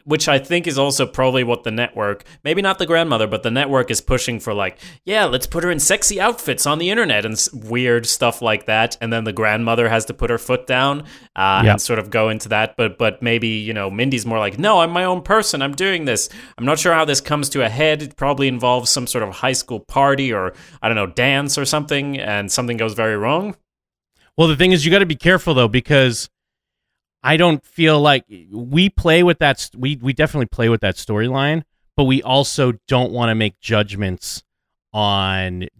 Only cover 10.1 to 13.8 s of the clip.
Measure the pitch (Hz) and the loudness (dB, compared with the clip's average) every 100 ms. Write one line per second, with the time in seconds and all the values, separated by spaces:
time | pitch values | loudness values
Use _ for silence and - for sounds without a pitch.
10.1 | - 117 117 - 127 - 127 139 147 151 | -4 -4 -4 -2 -4 -2 0 0 -2 -10
11.1 | - - - 95 98 107 101 - 113 101 | -20 -10 -2 2 4 4 2 0 -4 -2
12.1 | 113 110 110 107 110 110 - 113 - 110 | 0 0 -2 -4 -2 -2 -2 -4 0 -2
13.1 | - 120 117 113 110 107 107 | -2 -2 0 -2 -4 -6 -6